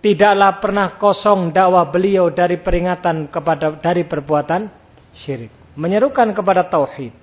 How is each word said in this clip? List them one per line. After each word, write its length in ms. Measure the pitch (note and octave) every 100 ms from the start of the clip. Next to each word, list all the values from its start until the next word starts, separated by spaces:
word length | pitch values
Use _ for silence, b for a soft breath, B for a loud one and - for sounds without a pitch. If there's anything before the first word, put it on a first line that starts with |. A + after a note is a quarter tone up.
tidaklah 560 | G#3+ F3+ G#3 G3+ G3 F#3+
pernah 400 | G3+ G3+ F#3+ -
kosong 560 | G#3 G3 G#3+ G3+ E3+
dakwah 320 | E3 F#3 F#3 E3
beliau 400 | F3 F#3+ G3 F3
dari 240 | D#3+ F3 F3+
peringatan 720 | F#3+ F3+ F3+ F3+ F3+ D#3+ D3
kepada, 480 | F3+ D3+ D#3 D#3 D3+
dari 280 | E3 F3 E3+
perbuatan 640 | D#3+ C#3+ D3+ D3 E3+ G#3+ - _ _ _ -
syirik. 280 | - C3 A2+ _ _ -
Menyerukan 560 | E3 G3+ C4+ C4+ A3+
kepada 320 | G#3 G3 F#3 F3+
tauhid. 460 | E3+ C#3 - B2+ -